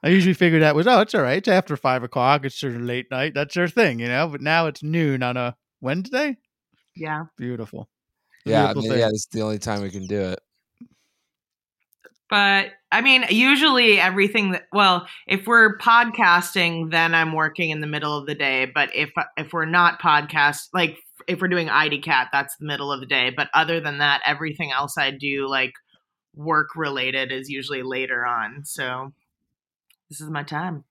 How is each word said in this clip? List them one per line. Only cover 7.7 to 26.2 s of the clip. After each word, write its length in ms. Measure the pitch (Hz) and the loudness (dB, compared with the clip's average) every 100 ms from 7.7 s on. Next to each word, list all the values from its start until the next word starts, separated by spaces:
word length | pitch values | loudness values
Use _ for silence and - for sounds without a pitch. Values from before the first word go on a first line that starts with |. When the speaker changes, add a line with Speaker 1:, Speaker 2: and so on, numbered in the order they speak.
| - - _ _ _ _ _ | -14 -18 _ _ _ _ _
Speaker 3:
Yeah, 200 | - 110 | -2 2
I 100 | 101 | 2
Speaker 1:
Beautiful 80 | 104 | 0
Speaker 3:
mean, 80 | 110 | 0
Speaker 1:
thing. 100 | 127 | 0
Speaker 3:
yeah, 80 | 110 | 0
it's 180 | 107 - | -2 -6
the 120 | 113 | -6
only 180 | 107 107 | -4 -6
time 220 | 113 104 | -6 -6
we 100 | 98 | -6
can 160 | 98 95 | -10 -6
do 140 | 104 | -4
it. 200 | 92 95 _ _ _ _ - _ _ _ _ _ _ _ _ _ _ _ - _ _ | -4 -6 _ _ _ _ -20 _ _ _ _ _ _ _ _ _ _ _ -20 _ _
Speaker 2:
But, 420 | 208 202 196 196 - _ | 2 4 2 -2 -10 _
I 120 | 214 | 0
mean, 220 | 262 262 240 | 4 2 2
usually 680 | 214 254 277 302 254 233 202 | 2 4 4 4 4 6 6
everything 500 | 180 185 196 208 196 | 4 2 2 2 0
that, 140 | 180 - | -4 -4
well, 340 | 202 190 180 175 - - | 2 4 2 -2 -20 -4
if 180 | 190 190 | -4 2
we're 320 | 233 220 214 | 6 6 4
podcasting, 1120 | - 233 233 220 196 175 175 196 170 165 160 | 4 4 4 2 4 4 2 0 0 0 0
then 240 | 165 165 | 2 4
I'm 180 | 165 160 | 4 2
working 380 | 156 156 151 165 | 0 -2 -2 -4
in 100 | 156 | -4
the 60 | 151 | -4
middle 320 | 151 151 147 | -4 -4 -4
of 80 | 139 | -6
the 80 | |
day. 300 | 143 139 131 | -2 0 0
But 260 | 131 147 135 - | 0 0 0 -2
if, 140 | 147 - 143 - | -4 -4 -6 -8
if 160 | 151 | -8
we're 120 | 170 | -6
not 360 | 160 175 175 165 | 0 4 2 2
podcast, 680 | 170 147 147 156 143 143 - | 2 2 0 2 2 0 -6
like, 220 | 185 165 - _ _ - | -2 -2 -4 _ _ -8
if 120 | - | -4
we're 60 | 185 | -2
doing 220 | 180 160 | -2 2
I 180 | 139 156 | 2 2
D 120 | 143 | -2
cat, 300 | 165 135 123 | 0 0 0
that's 240 | 139 139 - | -2 -4 -10
the 100 | 151 | -8
middle 240 | 139 143 | -6 -6
of 80 | 139 | -6
the 80 | 131 | -2
day. 240 | 139 127 | -2 -2
But 180 | 127 139 | -2 0
other 260 | 151 160 165 | 0 0 -2
than 180 | 151 143 | -4 -2
that, 240 | 147 139 - | 0 0 0
everything 460 | 147 160 151 156 | -2 -6 -8 -4
else 260 | 135 143 - | -4 -4 -4
I 140 | 139 | -4
do, 340 | 135 143 139 135 | -4 -6 -4 -2
like, 240 | 135 131 - _ _ _ _ | -2 -4 -8 _ _ _ _